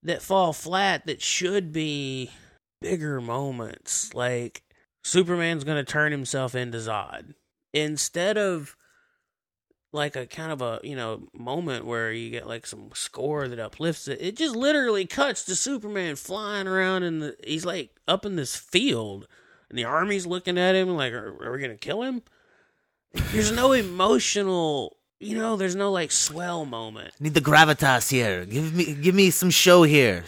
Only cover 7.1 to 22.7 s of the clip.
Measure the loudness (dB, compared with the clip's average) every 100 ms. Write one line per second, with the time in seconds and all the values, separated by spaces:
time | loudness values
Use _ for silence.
7.1 | -12 -16 -20 _ _ _ -2 -2 -2 -4
8.1 | -2 0 0 0 -2 -6 -18 _ _ _
9.1 | _ _ _ _ _ _ _ _ -4 -4
10.1 | -4 -10 -10 -8 -4 -4 -6 -8 -8 -6
11.1 | -8 -12 -14 -6 -4 -4 -6 -4 -4 -4
12.1 | -4 -8 -10 -10 -12 -12 -16 -14 -10 -10
13.1 | -6 -4 -4 -6 -8 -12 -6 -6 -4 -8
14.1 | -8 -8 -4 -4 0 2 2 2 0 -2
15.1 | -2 -2 -2 -4 -4 -4 -6 -6 -6 -4
16.1 | -6 -8 -8 -6 -4 -2 0 2 0 0
17.1 | -4 -6 -10 -6 -4 -4 -6 -8 _ -2
18.1 | 0 0 -4 -4 -8 0 2 2 0 -2
19.1 | -8 -14 _ _ _ _ -6 -2 0 2
20.1 | 0 -2 -4 -2 2 4 4 2 0 -2
21.1 | -4 -10 -10 -8 -6 -8 -10 -6 -4 -4
22.1 | -6 -10 _ _ _ _